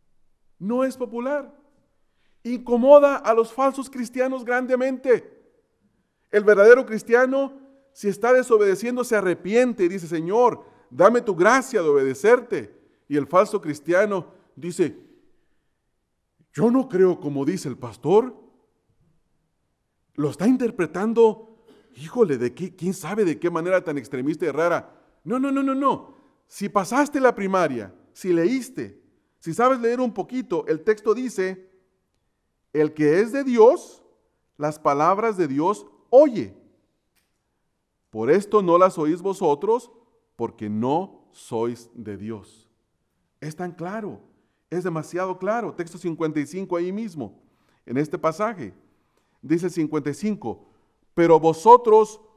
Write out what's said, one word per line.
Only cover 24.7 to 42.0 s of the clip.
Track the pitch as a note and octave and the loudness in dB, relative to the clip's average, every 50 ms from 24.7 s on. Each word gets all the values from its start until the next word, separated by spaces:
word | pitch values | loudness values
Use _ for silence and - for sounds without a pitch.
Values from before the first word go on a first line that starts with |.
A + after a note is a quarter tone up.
| E3+ C3+ - - - _ _ _ _ _ - | -2 -2 -6 -8 -18 _ _ _ _ _ -10
No, | D#3 A3+ C4 | -6 -6 -4
no, | C4+ C#4 | -4 -2
no, | C4+ C#4 C#4 | -2 -2 -2
no, | C4+ C4+ | -2 -2
no. | C4+ C#4+ C4+ G3 C3+ - - - _ _ _ _ _ _ | -2 -2 -2 -2 -4 -6 -16 -20 _ _ _ _ _ _
Si | _ - - G3 G3+ | _ -14 -10 -8 -6
pasaste | - G3+ F#3 F#3+ A#3 C4+ D4 D4 D4 C#4+ | -4 -4 -4 -2 -2 -2 -2 -2 -2 0
la | C4 B3 A#3+ | 0 0 0
primaria, | A3+ G3+ F#3+ F#3+ F#3 F3 D3 C3 A#2 G2+ F2+ - _ _ _ _ | 0 -2 -2 0 0 0 0 -2 -6 -10 -12 -14 _ _ _ _
si | - - F3+ E3+ | -8 -4 -2 0
leíste, | E3 E3 F#3+ B3+ C4+ A3+ - - D#3+ A#2+ G2 F#2+ _ _ _ _ _ _ _ _ _ | 0 0 0 0 -4 -6 -8 -12 -12 -12 -12 -14 _ _ _ _ _ _ _ _ _
si | - E3 D#3+ | -12 -10 -4
sabes | D#3+ A#3+ B3+ C4+ B3 | 0 0 0 0 0
leer | A#3 A3+ A#3+ B3 | -2 -2 -2 -2
un | B3+ B3 - | -2 -4 -4
poquito, | G3+ F3+ - B3 B3+ A3 - F3+ D#3+ - | -8 -10 -10 -10 -10 -8 -6 -6 -6 -4
el | - D#3+ D#3 D#3+ | -4 -6 -4 -2
texto | G#3+ G#3+ G#3+ - A3 G#3+ | -2 -2 -2 -2 -2 -2
dice, | A#3+ B3+ B3 - - F#3 F#3 F#3+ F#3 - _ _ _ _ _ _ _ _ _ _ _ _ _ _ _ _ _ _ _ _ _ - | -2 -4 -8 -6 -6 -6 -6 -8 -10 -16 _ _ _ _ _ _ _ _ _ _ _ _ _ _ _ _ _ _ _ _ _ -4
"El | D3 D#3 D3+ D3+ | -2 -2 -2 -2
que | - D3+ D3 D#3 F#3 | 0 2 2 4 2
es | A3 A#3 A#3 | 2 0 -2
de | C#4 C#4 | -4 -4
Dios, | C4 A#3+ A3+ G#3+ A#3+ E4 F4 - - - _ _ _ _ _ _ _ _ _ _ _ _ | 0 4 6 6 6 6 4 0 -12 -20 _ _ _ _ _ _ _ _ _ _ _ _
las | - D3 D3+ D3+ - | -8 -6 -6 -6 -4
palabras | - D3+ C#3+ C#3+ D3+ E3+ F#3+ G3 A3+ A3+ G#3 | -2 0 0 2 2 2 2 0 0 -2 -2
de | F3+ E3+ C#3+ | -2 -2 -2
Dios | C3 C#3+ D#3 F#3 G#3 G3+ - - _ _ _ _ | -2 -2 -2 -2 -2 -4 -8 -18 _ _ _ _
oye. | - C4 D#4 D4 A#3 F#3 A2+ F#2+ - - _ _ _ _ _ _ _ _ _ _ _ _ _ _ _ _ _ _ _ _ _ _ _ _ _ _ _ _ _ _ | 6 6 6 6 4 -2 -8 -8 -10 -18 _ _ _ _ _ _ _ _ _ _ _ _ _ _ _ _ _ _ _ _ _ _ _ _ _ _ _ _ _ _
Por | - G#2+ A2 B2 | -10 -4 0 0
esto | D#3+ G3+ G3+ - - G#3 F#3+ | 0 0 0 0 0 0 2
no | E3+ E3+ F3 | 4 4 4
las | F#3 F#3+ - E3+ | 4 4 2 0
oís | D3+ D3+ E3+ F3 | -4 -4 -4 -4
vosotros, | F3 G3 F#3+ F#3 G3 D#3 C#3+ - - G3 A3+ B3 - - _ _ _ _ _ _ _ _ _ | -6 -8 -6 -2 -2 -2 -2 -2 -2 -2 -2 -2 -4 -10 _ _ _ _ _ _ _ _ _
porque | - A#2 G#2+ - - G#2+ G#2 | -10 -10 -10 -10 -10 -10 -8
no | G#2+ G#2+ A#2 B2+ C#3+ E3+ F#3+ G3 - _ _ _ _ | -6 -4 -2 -2 -2 -4 -4 -8 -14 _ _ _ _
sois | - - - B2 A2 A2+ A#2+ A#2+ A#2 - - _ | -20 -16 -10 -6 -4 -4 -4 -6 -8 -14 -20 _
de | A#2+ | -18